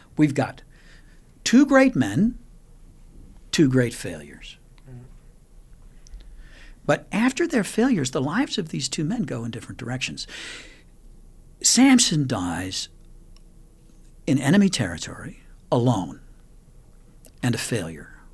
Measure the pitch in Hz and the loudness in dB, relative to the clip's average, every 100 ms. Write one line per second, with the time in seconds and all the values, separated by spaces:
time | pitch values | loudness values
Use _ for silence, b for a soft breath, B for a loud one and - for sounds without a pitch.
0 | b - 151 131 107 - - b b b | b 0 0 2 -4 -6 -20 b b b
1 | b b b - - 240 294 269 269 196 | b b b -8 4 6 6 6 6 2
2 | 107 110 226 - - - - - - - | 0 2 0 -2 -14 -20 -20 -20 -20 -20
3 | - - - - - - 143 127 120 - | -20 -20 -20 -20 -6 2 4 4 0 -4
4 | 98 82 - - - - - - 135 123 | -10 -12 -16 -20 -20 -20 -20 -20 -20 -20
5 | 123 - - - - - - - - b | -20 -20 -20 -20 -20 -20 -20 -20 -20 b
6 | b b b b b b b b - 151 | b b b b b b b b -2 -2
7 | - 185 240 - 339 277 185 - 254 208 | -2 0 0 0 -2 -2 -2 0 2 2
8 | 131 160 135 190 294 - 160 156 131 - | 0 -2 -2 -2 -2 -4 -6 -6 -6 -4
9 | 156 240 151 123 117 110 - 95 117 131 | -4 -4 -4 -6 -8 -10 -12 -12 -8 -6
10 | - 147 - B B B B B B - | -8 -10 -14 B B B B B B -20
11 | - - - - - - - - 269 254 | -20 -20 -20 -20 -20 -2 2 6 8 6
12 | - 160 131 113 87 85 95 - - - | 4 0 0 -2 -4 -6 -6 -8 -10 -16
13 | - - - - - - - - - - | -20 -20 -20 -20 -20 -20 -20 -20 -20 -20
14 | - - - 131 135 202 196 - 98 82 | -20 -10 -2 0 4 4 4 2 -4 -4
15 | - - 151 - - - - 131 120 254 | -10 -12 -14 -16 -20 -14 -2 2 2 0
16 | - - - - - - - - - - | -2 -10 -20 -20 -20 -20 -20 -20 -20 -20
17 | - - - - 127 113 - 113 82 78 | -20 -20 -20 -6 -4 -2 -4 -4 -6 -12
18 | - - - | -18 -20 -20